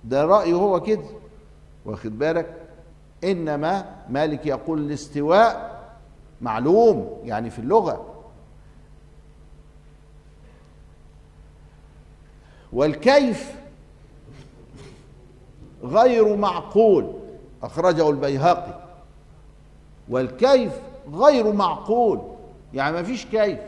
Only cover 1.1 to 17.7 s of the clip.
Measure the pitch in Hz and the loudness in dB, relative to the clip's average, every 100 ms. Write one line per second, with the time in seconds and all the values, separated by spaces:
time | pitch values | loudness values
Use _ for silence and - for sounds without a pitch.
1.1 | - - - - - - - 107 104 113 | -18 -20 -20 -20 -20 -20 -20 -14 -10 -10
2.1 | 107 147 165 165 - - - - - - | -4 -2 -2 -6 -12 -20 -20 -20 -20 -20
3.1 | - 175 185 156 147 156 196 180 - - | -8 -4 -4 -4 -4 -2 -4 -6 -18 -8
4.1 | 127 156 147 151 131 - 160 147 147 - | -4 -2 -4 -4 -6 -4 -6 -4 -8 -8
5.1 | 147 147 185 226 - - - - - - | -6 2 4 4 2 -12 -16 -20 -20 -20
6.1 | - - - 117 110 131 202 233 196 - | -20 -20 -12 -6 -2 2 4 4 2 -4
7.1 | - 117 107 117 113 117 214 180 113 - | -12 -8 -6 -6 -10 0 2 2 -6 -12
8.1 | - - - - - - - - - - | -20 -20 -20 -20 -20 -20 -20 -20 -20 -20
9.1 | - - - - - - - - - - | -20 -20 -20 -20 -20 -20 -20 -20 -20 -20
10.1 | - - - - - - - - - - | -20 -20 -20 -20 -20 -20 -20 -20 -20 -20
11.1 | - - - - - - - - - - | -20 -20 -20 -20 -20 -20 -20 -20 -20 -20
12.1 | - - - - - - 113 151 143 240 | -20 -20 -20 -20 -20 -10 -2 -2 0 4
13.1 | 285 262 208 - - - - - - - | 4 4 -4 -8 -16 -20 -20 -20 -20 -20
14.1 | - - - - - - - - - - | -20 -20 -20 -20 -20 -20 -20 -20 -20 -20
15.1 | - - - - - - - 123 185 254 | -20 -20 -20 -20 -20 -20 -16 -2 4 4
16.1 | 233 214 208 202 175 - 196 226 175 - | 6 2 2 -2 -4 -2 4 6 4 2
17.1 | - - - - - 117 | -10 -16 -20 -20 -14 -12